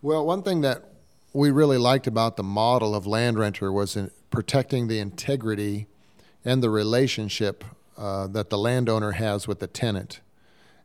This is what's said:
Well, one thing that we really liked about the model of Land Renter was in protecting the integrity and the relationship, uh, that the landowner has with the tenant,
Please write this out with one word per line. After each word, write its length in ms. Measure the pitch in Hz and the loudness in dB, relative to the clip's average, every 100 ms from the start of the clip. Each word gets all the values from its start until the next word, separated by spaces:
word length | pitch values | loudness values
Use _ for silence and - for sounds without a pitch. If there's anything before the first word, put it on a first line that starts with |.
Well, 240 | 143 156 151 | -2 0 0
one 160 | 185 | -2
thing 200 | 196 180 | 0 0
that 240 | 139 123 - - _ _ _ | 0 -2 -8 -20 _ _ _
we 180 | 139 147 | 2 4
really 260 | 139 151 131 | 6 6 6
liked 300 | 120 135 131 | 4 4 2
about 300 | 110 113 - | 0 0 0
the 60 | |
model 520 | 95 101 113 123 110 104 | -4 0 2 2 2 -2
of 100 | 98 | 0
Land 320 | 110 120 113 | 0 2 2
Renter 340 | 107 98 98 | 0 -2 -2
was 240 | 98 101 - | -2 -2 -4
in 140 | 98 - - | -8 -10 -8
protecting 560 | 127 104 139 131 131 117 | -6 0 0 0 -2 -2
the 120 | 110 | -4
integrity 840 | 101 92 - 139 110 104 104 101 110 _ _ _ - _ | -6 -8 -4 -4 -4 -4 -4 -6 -8 _ _ _ -20 _
and 200 | - 131 | -2 2
the 60 | 120 | 2
relationship, 920 | 107 107 120 131 - 107 - 104 95 - - _ - | 2 2 2 2 0 -6 -4 -4 -4 -12 -20 _ -12
uh, 300 | 104 98 98 | -8 -6 -4
that 220 | 104 101 | -4 -2
the 80 | 104 | 0
landowner 540 | 110 127 120 110 107 | 0 0 2 0 0
has 360 | 85 110 104 104 | -2 -2 -2 -4
with 120 | 95 | -6
the 80 | 95 | -8
tenant, 540 | - 120 98 98 - _ _ _ _ _ _ | -4 -2 -2 -6 -16 _ _ _ _ _ _